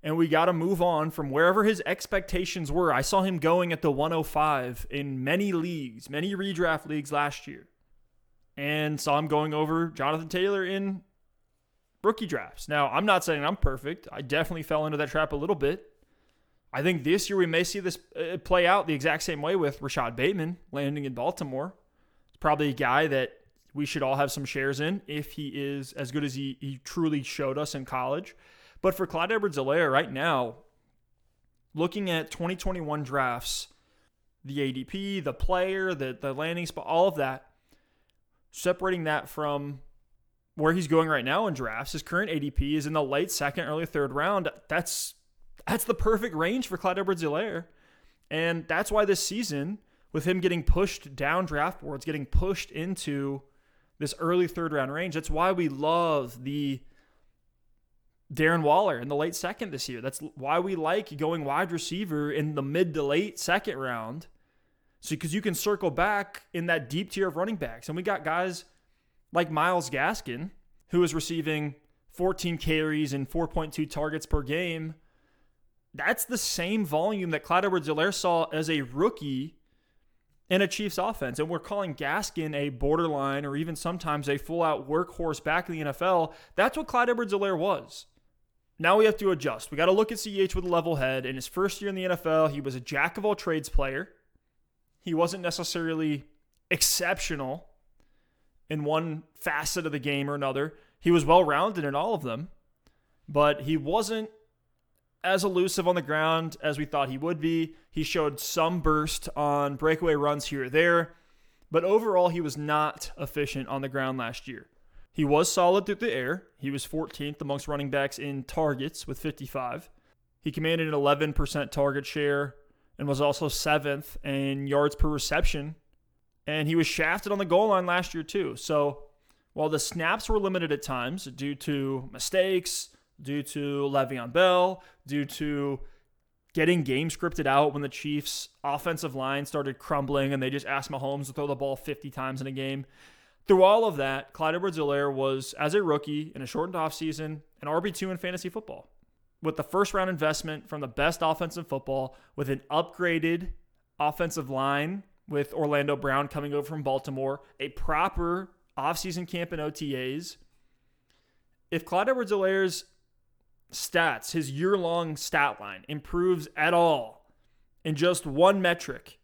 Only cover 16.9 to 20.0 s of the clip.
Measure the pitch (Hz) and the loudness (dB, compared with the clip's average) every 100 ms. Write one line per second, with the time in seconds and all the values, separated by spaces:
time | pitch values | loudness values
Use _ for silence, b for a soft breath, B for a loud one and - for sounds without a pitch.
16.9 | 175 135 190 - 196 175 165 175 208 185 | 0 2 2 2 2 2 2 0 -2 -6
17.9 | - _ - 165 180 - 180 175 196 165 | -6 _ -8 -6 -6 2 4 6 4 4
18.9 | 151 147 156 - 151 151 190 151 139 139 | 0 0 0 -2 -4 0 2 0 -2 -6
19.9 | - | -2